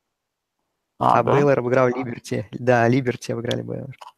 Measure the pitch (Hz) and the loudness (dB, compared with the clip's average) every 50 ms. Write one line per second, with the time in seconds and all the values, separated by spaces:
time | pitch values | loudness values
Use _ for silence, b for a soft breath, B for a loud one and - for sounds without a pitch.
0 | _ _ _ _ _ _ _ _ _ _ _ _ _ _ _ _ _ _ _ - | _ _ _ _ _ _ _ _ _ _ _ _ _ _ _ _ _ _ _ 0
1 | 127 123 120 117 117 - 123 139 143 143 135 123 120 123 127 131 127 123 120 127 | 2 4 4 4 4 2 2 2 4 4 2 2 0 0 2 2 2 2 0 -2
2 | 131 117 117 - _ - 127 120 110 - - - 120 123 123 117 117 117 123 139 | -6 -8 -10 -12 _ -8 -8 -8 -8 -8 -12 -4 0 2 4 4 4 4 2 2
3 | 127 123 - - - - 120 117 117 120 120 120 113 117 123 120 120 131 131 _ | 0 -2 -6 -6 -6 -8 -8 -6 -4 -6 -6 -6 -6 -8 -10 -10 -10 -14 -16 _
4 | - - _ | -20 -20 _